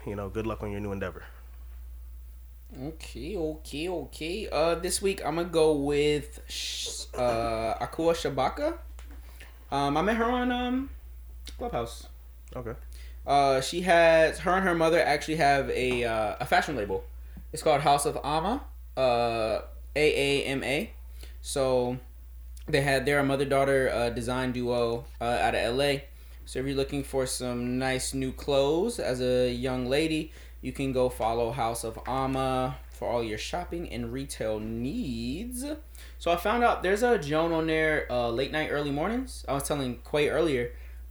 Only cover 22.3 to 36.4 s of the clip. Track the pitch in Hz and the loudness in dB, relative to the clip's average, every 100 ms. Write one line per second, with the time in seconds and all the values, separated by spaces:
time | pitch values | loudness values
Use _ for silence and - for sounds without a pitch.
22.3 | - - - - 147 143 135 123 143 135 | -16 -16 -14 -2 2 4 2 4 4 4
23.3 | 139 135 135 139 135 127 113 120 117 117 | 2 4 4 6 6 4 2 0 0 -2
24.3 | 127 127 123 120 120 117 120 - - 117 | 0 0 0 0 2 2 0 -6 -4 0
25.3 | 117 110 110 107 127 143 139 - - - | 2 2 2 2 2 2 0 -4 -18 -18
26.3 | - - 127 135 135 135 143 135 135 127 | -16 -8 -4 -2 0 0 -2 -2 -2 -2
27.3 | - 127 120 123 127 131 127 - 135 131 | -2 -4 -2 -2 0 0 0 -2 -2 -4
28.3 | - - 139 139 165 226 233 - 127 127 | -4 0 4 4 4 0 0 -2 0 2
29.3 | 123 123 120 131 127 123 143 160 156 - | 4 2 0 -2 -2 0 2 2 0 -4
30.3 | - - - 131 127 135 127 127 123 110 | -10 -18 -12 -8 -4 0 2 2 2 0
31.3 | 117 117 127 117 117 113 117 - 131 131 | 2 0 0 -2 -2 -6 -6 -4 0 0
32.3 | 135 131 127 127 135 - - 95 120 113 | 0 0 0 0 -4 -12 -6 -2 0 -2
33.3 | 107 - 175 175 170 175 117 117 131 139 | -4 -4 -6 -6 -8 -6 -6 -6 -6 -6
34.3 | - 110 107 110 113 127 240 165 117 120 | -4 -2 -2 -4 -4 -4 -4 -4 -4 -4
35.3 | 156 240 247 285 302 - - - - 170 | -6 -6 -8 -6 -8 -12 -16 -16 -4 0
36.3 | 175 | 2